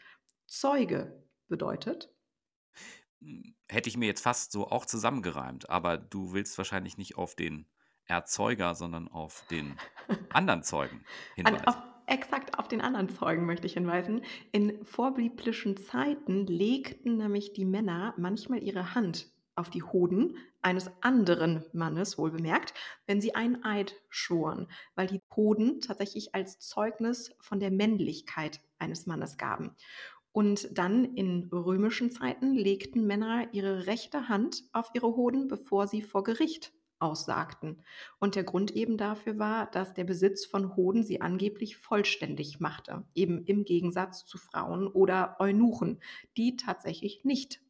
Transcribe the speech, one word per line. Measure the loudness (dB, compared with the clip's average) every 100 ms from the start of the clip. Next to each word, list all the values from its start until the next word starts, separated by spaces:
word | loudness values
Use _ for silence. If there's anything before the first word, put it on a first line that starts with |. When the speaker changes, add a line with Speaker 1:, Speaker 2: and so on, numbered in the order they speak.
| -20 -20 _ _ -12
Speaker 1:
Zeuge | -2 2 2 2 0 -4 -12 _ _ -6
bedeutet? | -4 -4 -4 -6 -6 -10 _ _ _ _ _ _ -20 -20 -20 _ _
Speaker 2:
Hm, | -18 -16 -18 -20 -6
hätte | -2 -2
ich | 0
mir | -2
jetzt | 0
fast | 0 0 -2
so | -4 -2
auch | -4 -4
zusammengereimt, | -2 -2 -2 -4 -6 -8 -10 -4
aber | -2 0 -2
du | -4 -8 -4
willst | -4 -4 -6
wahrscheinlich | -6 -6 -6 -10
nicht | -10 -8
auf | -6 -4
den | -6 -6 -12 _ _ _ -2
Erzeuger, | -2 0 0 2 2 0
sondern | -2 -4 -6 -8
auf | -10 -10 -12 -8
den | -6 -6 -10 -14 -12 -6
Speaker 1:
<laughs> | -6 0
Speaker 2:
anderen | 2 4 2
Zeugen | 0 -2 -2 -6 -16 -16 -12 0
Speaker 1:
An, | 2
Speaker 2:
hinweisen. | 4 2
Speaker 1:
auf, | 0 -2 -8 -2
exakt | -2 0 -4 -4 -6
auf | -4
den | -2
anderen | -2 0 -2
Zeugen | -2 0 2 0
möchte | 0 -2
ich |
hinweisen. | -2 0 0 0 -2 -4 -12 -2
In | 2 2 0 -6
vorbiblischen | -2 0 0 -2 -2 -4 -2 -2 -4
Zeiten | -4 -2 0 -2 0 0 0
legten | 2 2 2 -2 -6 -2 0
nämlich | 0 -2 -2
die | -2 0
Männer | 2 0 -2 -4 -2
manchmal | -2 -2 -2 -2
ihre | -2 -4 -2
Hand | 0 0 -2 -10 _ _ -8
auf | -6
die | -6
Hoden | 0 4 4 4 2 0 -14 _
eines | 0 0 -2 0
anderen | 4 6 8 6 4 2 -2
Mannes, | -4 -2 0 -2 0
wohlbemerkt, | -2 0 0 0 0 -10 -14 -8 0
wenn | 0
sie | 2 0
einen | 0 0
Eid | 0 0 -2 -6 _
schworen, | -8 -2 0 0 -4 -8 -12 -10 -4
weil | -2
die | -2 -4 4
Hoden | 6 6 4 2
tatsächlich | -4 -4 -6 -6 -6 -4
als | -6 -10
Zeugnis | -8 -2 -2 0 -2 -2 -6 -18
von | -4 -2
der | 2
Männlichkeit | 4 4 4 0 -4 -8 -6 -6 -8 _ -10
eines | -8 -6 -6
Mannes | -6 -6 -4
gaben. | -4 -4 -6 -12 -18 -16 -16 -18 _
Und | 2 4 4 0 0
dann | 4 4 4 2
in | 0 0 0
römischen | -2 2 4 4 2 0
Zeiten | 0 -4 0 2
legten | 4 4 2 0 0 2
Männer | 2 2 0 -2
ihre | -2 0 0 -2
rechte | -4 -4 -4 0
Hand | 2 2 -2 -6
auf | -4 -2
ihre | 0 2 4
Hoden, | 2 2 0
bevor | -4 0 2 2
sie | -2
vor | -2 0
Gericht | 0 2 2 0 -12 _ _ -4
aussagten. | -2 -2 -2 -2 -2 -6 -10 -10 -14 -20 -20 -2
Und | 0 0
der |
Grund | 0 2 2
eben | 2 2 2
dafür | 0 -2 -4 -2
war, | 0 0 0
dass | -2 -2
der | -2
Besitz | -2 4 4 4 -2
von | 0 0 4
Hoden | 4 4
sie | 2 0
angeblich | 0 0 0 -2 -8 -10
vollständig | 0 2 2 0 -2 -4 -6 -4
machte, | -6 -6 -10 -10 -6 0
eben | 2 2 2
im | 2 2
Gegensatz | 2 2 0 -4 -6 -14
zu | -16
Frauen | -10 -6 -4 -2 0
oder | 4 6 6 2 2
Eunuchen, | 4 6 6 4 0 -2 -8 -18 -10 -2
die | 0 0
tatsächlich | -4 -6 -6 -6 -6 -4
nicht | 0 0 -2 -12 _